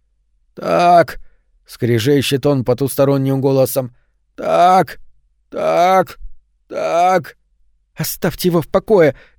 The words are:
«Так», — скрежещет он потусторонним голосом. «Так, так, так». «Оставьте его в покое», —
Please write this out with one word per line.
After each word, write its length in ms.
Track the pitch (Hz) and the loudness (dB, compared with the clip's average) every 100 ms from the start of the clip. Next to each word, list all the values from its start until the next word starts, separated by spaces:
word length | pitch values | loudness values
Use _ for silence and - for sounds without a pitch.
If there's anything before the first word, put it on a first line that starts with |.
| _ _ _ _ _ | _ _ _ _ _
«Так», — 680 | - 151 - 175 175 - - - - _ _ _ | -10 -2 2 4 4 4 -4 -18 -20 _ _ _
скрежещет 800 | - 117 120 120 143 - 135 143 | -6 -2 0 2 0 0 -2 0
он 200 | 139 120 | 0 -2
потусторонним 760 | 123 139 - 139 139 135 135 | -2 -2 0 0 0 0 -2
голосом. 540 | 135 135 127 139 123 - _ _ _ - | 0 2 0 -2 -6 -10 _ _ _ -10
«Так, 640 | - 165 175 190 160 - - _ _ _ _ | -2 2 4 4 0 -6 -20 _ _ _ _
так, 680 | - 160 165 180 190 170 - - - - _ _ | -6 -2 0 2 2 0 -8 -16 -16 -20 _ _
так». 720 | - 160 165 185 185 - - _ _ _ _ _ - | -8 -4 0 2 0 -4 -14 _ _ _ _ _ -12
«Оставьте 540 | 156 - 117 - 180 | -10 -6 -6 -2 -2
его 120 | 165 | -2
в 60 | 139 | 0
покое», — 480 | 190 - 202 151 - - | -2 2 2 2 0 -10